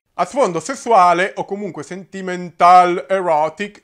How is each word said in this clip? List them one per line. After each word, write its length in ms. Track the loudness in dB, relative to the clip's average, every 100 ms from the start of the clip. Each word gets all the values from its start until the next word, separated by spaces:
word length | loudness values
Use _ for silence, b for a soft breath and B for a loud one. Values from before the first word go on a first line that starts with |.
| _
a 120 | -8 -6
sfondo 360 | -2 -2 -4
sessuale 720 | -8 -8 0 4 4 2 -2 -6
o 80 |
comunque 400 | -10 -10 -10 -12
sentimental 1200 | -14 -16 -14 -12 -10 -10 -12 2 6 6 6 0 -4
erotic 720 | -4 0 0 -2 -4 -12 -12